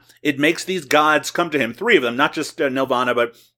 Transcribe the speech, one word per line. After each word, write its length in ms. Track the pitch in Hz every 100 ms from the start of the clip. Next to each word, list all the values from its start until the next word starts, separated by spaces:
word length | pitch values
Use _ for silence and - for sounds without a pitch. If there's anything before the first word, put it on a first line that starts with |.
| _ _
It 160 | 139 135
makes 260 | 147 165
these 220 | - 185 135
gods 440 | 147 151 151 135
come 200 | - 175
to 80 | 147
him, 160 | 117
three 240 | 117 220 190
of 40 |
them, 140 | 123 120
not 160 | 156
just, 260 | 160 147 -
uh, 100 | 143
Nelvana, 440 | 131 131 123 123
but, 220 | 120 117 - _